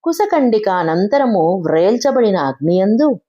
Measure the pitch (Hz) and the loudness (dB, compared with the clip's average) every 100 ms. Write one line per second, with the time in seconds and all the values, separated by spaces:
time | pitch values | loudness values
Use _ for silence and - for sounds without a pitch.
0 | 330 330 415 330 254 220 208 180 165 170 | -6 -4 -2 0 0 0 0 -2 -2 0
1 | 208 277 262 202 160 190 160 160 185 233 | 0 0 0 0 0 0 0 2 2 0
2 | 277 262 226 190 139 131 151 180 196 226 | 0 0 0 0 -2 -4 -2 0 2 2
3 | 302 208 | 0 -2